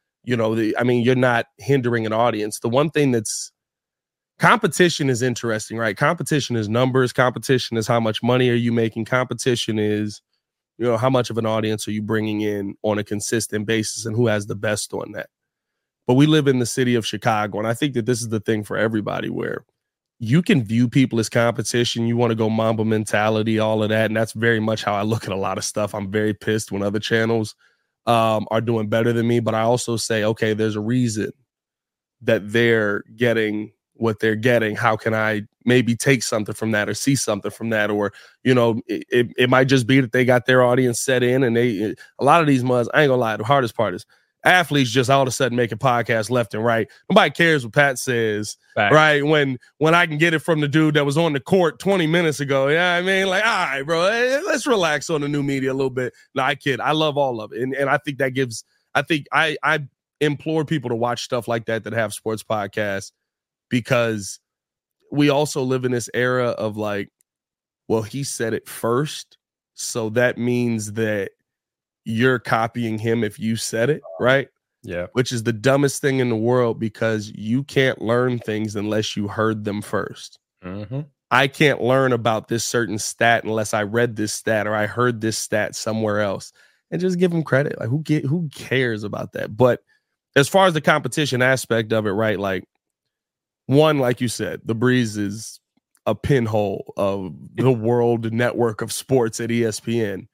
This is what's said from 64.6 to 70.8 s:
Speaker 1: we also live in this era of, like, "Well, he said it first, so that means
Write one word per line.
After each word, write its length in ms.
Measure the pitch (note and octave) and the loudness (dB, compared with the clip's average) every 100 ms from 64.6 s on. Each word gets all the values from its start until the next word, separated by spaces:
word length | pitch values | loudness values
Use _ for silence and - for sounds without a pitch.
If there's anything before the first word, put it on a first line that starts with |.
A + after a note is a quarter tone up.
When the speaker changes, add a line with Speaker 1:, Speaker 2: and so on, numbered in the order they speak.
| _ _ _ _ _ | _ _ _ _ _
Speaker 1:
we 180 | C#3+ D3 | 2 4
also 320 | C#3 D3+ D3+ | 4 0 -2
live 240 | C3 C3 B2+ | -2 -2 0
in 60 | |
this 180 | B2 - A#2 | -2 -2 -2
era 320 | B2+ B2+ A#2+ | 0 0 0
of, 300 | - A2 G#2+ | -2 -4 -4
like, 320 | G#2+ G#2 G2+ _ _ _ _ _ _ _ - | -4 -4 -8 _ _ _ _ _ _ _ -2
"Well, 140 | A2 | -2
he 220 | G#2+ C3+ | -2 -6
said 320 | C#3 - A2+ A2 | -8 -4 -4 -4
it 120 | - | -6
first, 720 | - A2+ A#2+ D3+ - - _ _ _ _ - | -6 0 0 0 -6 -16 _ _ _ _ -14
so 340 | - B2 A2 | -8 -6 -2
that 300 | A2 B2 A2 | 2 2 0
means 540 | A#2+ B2 A#2+ A2+ | -2 0 0 -2